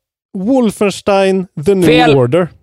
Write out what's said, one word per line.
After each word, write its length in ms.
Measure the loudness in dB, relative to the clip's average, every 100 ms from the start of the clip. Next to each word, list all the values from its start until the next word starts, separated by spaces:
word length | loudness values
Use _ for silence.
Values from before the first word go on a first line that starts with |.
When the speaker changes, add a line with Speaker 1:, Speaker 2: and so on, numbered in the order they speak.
| _ _ _ -10
Speaker 1:
Wolfenstein 1080 | -2 0 0 -2 -4 -4 -2 0 0 -2 -6 -6 -2
The 100 | 0
New 120 | 2
Speaker 2:
Fel. 280 | 2 2 2
Speaker 1:
Order. 320 | 2 0 -2 -6